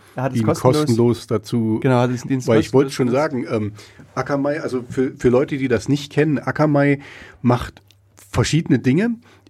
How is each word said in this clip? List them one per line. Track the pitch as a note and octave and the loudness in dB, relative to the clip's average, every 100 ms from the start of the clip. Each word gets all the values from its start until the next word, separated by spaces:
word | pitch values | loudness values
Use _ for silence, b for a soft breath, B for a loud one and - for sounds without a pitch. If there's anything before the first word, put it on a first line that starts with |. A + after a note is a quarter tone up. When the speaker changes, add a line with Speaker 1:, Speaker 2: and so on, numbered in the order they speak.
| b - | b -6
Speaker 1:
Er | |
hat | C3+ | -4
es | A#2+ | -2
Speaker 2:
ihm | A2 | 0
Speaker 1:
kostenlos | A#2+ C3 D3+ | 2 2 2
Speaker 2:
kostenlos | D3 A2+ A#2+ A2+ - | 2 2 2 0 -2
dazu, | G#2+ - A#2+ A2 G#2+ | -6 -2 -2 0 0
Speaker 1:
Genau, | C#3 B2 | 2 2
hat | B2 | 0
es | B2 | -2
den | - | -4
Dienst | C3 B2 | -4 2
Speaker 2:
weil | A2 | 2
ich | - | 4
wollte | C3 C#3 | 2 2
schon | - B2 | 0 0
Speaker 1:
kostenlos | B2+ D#3 B2+ C#3+ | 0 0 -4 -4
Speaker 2:
sagen, | A2+ | -4
ähm, | G#2 B B B - | -4 B B B -12
Akamai, | - C3 C#3 C#3+ D3+ | -8 -4 -2 -2 -4
also | B2 B2 A2+ | -4 -6 -6
für, | C3+ C3 | -4 -4
für | - B2+ | 0 2
Leute, | B2 D#3 C#3 | 4 2 -2
die | C3 | 0
das | A2 - | -2 0
nicht | C#3+ - | -2 -2
kennen, | D3 D#3 C3 | -2 0 0
Akamai | C3 C#3 D#3 C#3+ C#3+ C#3 B B B B | -4 0 2 4 2 0 B B B B
macht | A#2+ A#2+ - - _ _ _ - | 0 0 -2 -16 _ _ _ -20
verschiedene | - - A2 D3 - B2 | -6 -2 0 0 2 0
Dinge | B2+ D3+ A#3 A3+ b b | 2 2 0 -4 b b